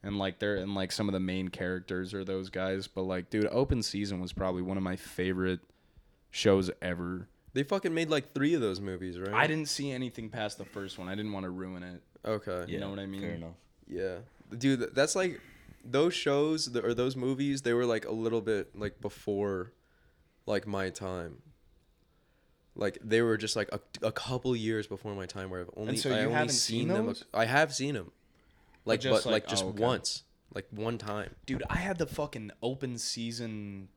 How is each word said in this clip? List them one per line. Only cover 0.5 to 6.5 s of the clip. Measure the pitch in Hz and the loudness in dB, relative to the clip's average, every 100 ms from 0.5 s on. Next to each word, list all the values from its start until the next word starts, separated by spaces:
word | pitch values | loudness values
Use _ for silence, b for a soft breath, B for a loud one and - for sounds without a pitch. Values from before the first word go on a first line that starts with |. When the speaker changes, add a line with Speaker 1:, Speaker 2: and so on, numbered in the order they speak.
| 101 | 0
Speaker 1:
and, | 95 | -2
like, | 98 92 | -2 -2
some | - 101 | 0 0
of | |
the | 95 | 0
main | 92 92 92 | 0 -2 -4
characters | - 90 92 90 92 92 | -4 -4 -4 -4 -4 -4
are | 101 | -6
those | 95 95 92 | -4 -4 -4
guys, | 92 95 95 95 | -2 -2 -2 -4
but, | - | -4
like, | 95 92 90 | -2 -2 0
dude, | 110 104 | 2 4
Open | 120 135 127 | 4 2 2
Season | 107 101 101 92 | 0 -2 -2 -2
was | 90 | -4
probably | - 95 90 | -2 0 0
one | 92 95 | 0 0
of | |
my | 92 92 | 0 -2
favorite | - - 92 92 92 90 - b b b b b _ | -6 -2 0 2 2 0 -4 b b b b b _
shows | - 107 | 2 6